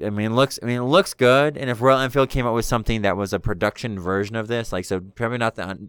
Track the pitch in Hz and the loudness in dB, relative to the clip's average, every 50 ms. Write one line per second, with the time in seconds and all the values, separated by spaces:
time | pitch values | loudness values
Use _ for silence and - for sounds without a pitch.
0 | 85 107 101 104 107 110 113 123 139 135 - - - 117 123 123 123 127 151 190 | -6 -4 -2 -2 -2 0 2 2 2 2 0 -6 -6 -4 -4 -2 0 2 2 2
1 | 196 - - - 127 123 127 139 147 156 143 143 139 127 123 110 120 131 135 131 | 2 2 0 2 4 6 6 6 4 2 -2 -4 -6 -6 -4 2 4 4 4 4
2 | 135 131 - 139 131 127 - 139 120 120 113 117 - - 127 113 107 - 113 110 | 2 2 2 2 2 2 2 0 0 2 0 0 0 0 -2 0 0 0 0 0
3 | 101 98 92 98 101 92 104 92 - - 107 85 104 104 - - - 117 101 95 | 2 0 0 0 -2 -2 -2 -2 -2 -2 -2 0 -2 -2 -2 -4 -8 -8 -8 -6
4 | 85 90 95 98 101 104 113 113 107 110 120 117 113 - - 92 92 - 98 92 | -4 -2 -2 0 -2 -2 -4 -6 -4 -2 -4 -4 -4 -4 -6 -6 -4 -2 -4 -4
5 | 90 95 - - 117 113 123 120 117 113 - 110 87 92 95 - 104 | -4 -8 -6 -6 -4 -4 -2 -2 -2 -2 -2 -4 -8 -8 -8 -10 -12